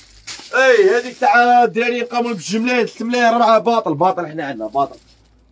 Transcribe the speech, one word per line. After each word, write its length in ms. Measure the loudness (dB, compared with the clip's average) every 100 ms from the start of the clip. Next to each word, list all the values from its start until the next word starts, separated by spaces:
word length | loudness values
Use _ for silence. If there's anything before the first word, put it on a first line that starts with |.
| -20 -20 -18 -18 -6 0
اي، 340 | 4 4 4
هذيك 280 | 2 -2 -2
تاع 460 | 2 4 4 4
الدراري 340 | 2 0 -4 -4
يقامون 360 | -4 -4 -4
بالجملة، 520 | -6 -6 -4 -2 -2 -2
ثلاثة 200 | -6 -6
ملايين، 200 | 0 0
أربعة، 340 | 2 2 2
باطل، 340 | 2 -2 -2
باطل، 320 | 0 0 -2 -6
احنا 200 | -8 -10
عندنا، 220 | -10 -6
باطل. 300 | -4 -4 -6 _ _ _ _ _